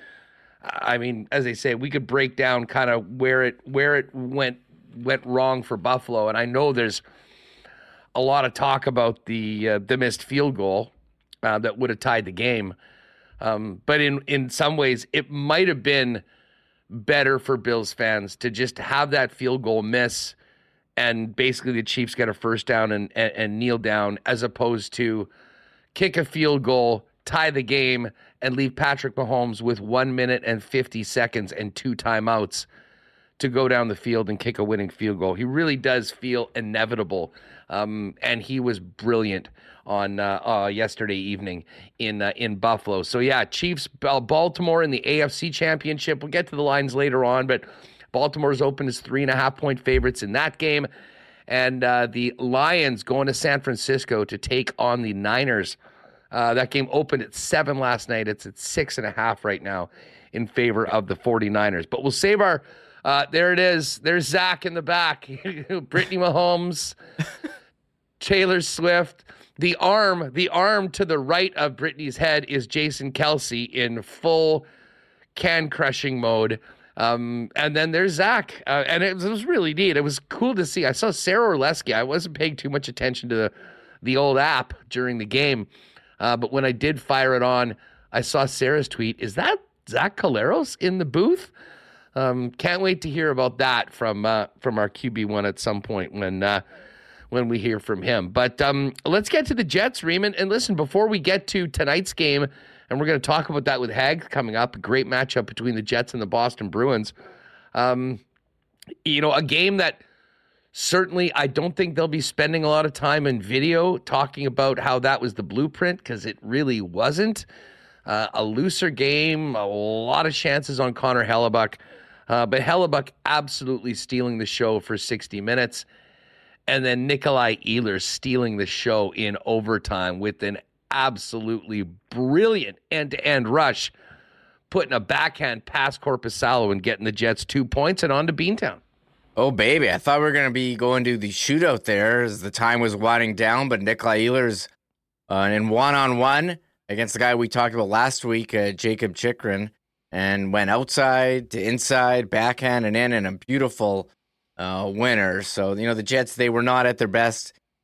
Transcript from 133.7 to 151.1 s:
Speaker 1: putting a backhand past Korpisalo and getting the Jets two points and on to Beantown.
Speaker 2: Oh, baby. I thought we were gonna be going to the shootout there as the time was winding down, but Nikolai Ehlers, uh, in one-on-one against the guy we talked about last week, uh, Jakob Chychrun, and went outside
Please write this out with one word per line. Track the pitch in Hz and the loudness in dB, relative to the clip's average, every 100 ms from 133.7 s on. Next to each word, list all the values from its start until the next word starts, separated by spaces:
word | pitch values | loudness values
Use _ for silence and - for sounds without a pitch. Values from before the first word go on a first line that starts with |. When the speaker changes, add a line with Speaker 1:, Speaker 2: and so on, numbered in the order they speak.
| - - _ - - _ _ _ _ - | 0 -6 _ -20 -20 _ _ _ _ -4
Speaker 1:
putting | 190 147 | -2 0
a | 123 | -2
backhand | 98 139 156 - 143 113 | 0 0 0 -2 -6 -6
past | - 143 139 - | -4 -2 0 -2
Korpisalo | 143 127 117 - 123 127 107 | -2 -2 -4 -2 2 4 2
and | 98 | 0
getting | 92 101 | 0 -2
the | 110 | -2
Jets | 104 117 107 | 0 0 0
two | - 139 | -2 -2
points | 123 143 151 185 | 0 2 2 2
and | 160 | 2
on | 139 160 | 2 0
to | |
Beantown. | 143 165 220 151 - _ _ _ _ _ - | 0 -2 -2 -2 -6 _ _ _ _ _ 0
Speaker 2:
Oh, | 135 | 2
baby. | 110 110 156 117 | 4 4 4 4
I | 85 | 2
thought | 143 147 | 2 4
we | |
were | 151 | 4
gonna | 143 135 | 2 2
be | 123 127 113 | 0 -2 0
going | 123 127 | 2 2
to | 120 120 | 2 0
the | 104 | -4
shootout | 95 - 151 170 117 | -4 0 2 4 2
there | - 101 110 120 | 0 2 4 2
as | 117 104 | 0 -4
the | 95 | -8
time | - 117 120 | 0 2 4
was | 117 | 2
winding | 104 113 117 113 | 2 2 2 2
down, | 104 110 123 139 | 0 2 2 0
but | 113 | 0
Nikolai | 101 110 117 110 | 0 0 2 2
Ehlers, | 117 131 120 98 - _ _ _ _ _ - | 2 2 0 -2 -8 _ _ _ _ _ -4
uh, | 95 98 | 0 2
in | 104 110 | 2 2
one-on-one | 113 139 143 135 120 131 143 175 165 _ _ - | 2 4 4 2 4 4 2 0 -6 _ _ -8
against | 104 113 | -4 -4
the | 113 | 0
guy | 123 | 2
we | 120 117 | 2 0
talked | 123 120 | 2 0
about | 117 98 | 0 2
last | 110 131 - | 2 2 0
week, | 120 113 113 | -2 -2 0
uh, | 110 101 | 0 0
Jakob | 95 113 110 107 | 0 -2 0 -2
Chychrun, | 90 117 120 110 98 107 _ _ _ _ | -2 -2 -2 -2 -2 -4 _ _ _ _
and | 90 98 101 95 | -2 0 0 0
went | 104 98 | 0 2
outside | 104 - 113 131 | 2 0 2 4